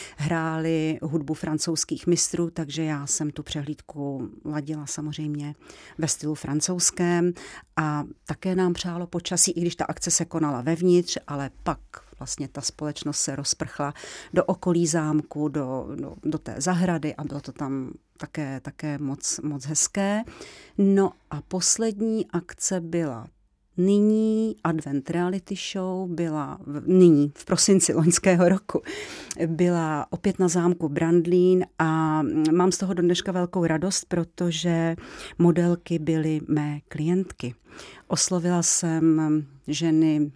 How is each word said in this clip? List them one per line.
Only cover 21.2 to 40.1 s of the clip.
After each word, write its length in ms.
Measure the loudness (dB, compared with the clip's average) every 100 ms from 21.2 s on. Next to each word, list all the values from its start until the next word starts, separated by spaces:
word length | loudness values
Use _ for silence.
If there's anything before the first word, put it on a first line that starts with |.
| -12
a 100 | -12
poslední 840 | -6 -2 -2 0 -2 -2 -2 -2 -2
akce 500 | -4 -6 -8 -4 -4
byla 460 | -2 -2 -2 -6 -12 _ _ _ _ 0
nyní, 800 | 4 4 4 4 2 2 0 -2
Advent 460 | -2 -2 -2 -4 -2
Reality 460 | -2 0 -2 -6 -8 -6
Show 380 | -6 -4 -4 -4
byla 480 | -4 -2 -4 -6 -10 -10
v, 220 | -6 4
nyní 440 | 8 10 8 4 -2
v 100 | -2
prosinci 480 | 2 6 4 4
loňského 560 | 4 4 4 4 6 6
roku. 320 | 4 0 -6 -4 -12 -12 -14 -10 -4 -2
Byla 600 | 2 2 2 0 -2 -4
opět 300 | -4 -2 2
na 80 | 2
zámku 420 | 4 2 2 0
Brandlín 760 | 0 4 4 4 4 6 4 2 0
a 420 | 2 2 2 2 0 2 4
mám 200 | 4 4
z 60 | 2
toho 160 | -2
do 80 | 2
dneška 300 | 2 2 0
velkou 340 | -2 0 0 2
radost, 400 | 2 0 -4 -2
protože 880 | -2 -2 -2 -2 0 0 2 0 -4 -10 -16 -6 4
modelky 600 | 4 6 4 0 -2 -2
byly 420 | 0 0 0 -2 0
mé 320 | 0 0 -6 -8
klientky. 680 | -4 0 0 0 -6 -10 -10 _ -20 -20 -14 -4
Oslovila 560 | -2 0 0 2 2
jsem 580 | 2 0 0 4 4 4 4 0 -2 -10 -6
ženy 640 | -2 2 4 4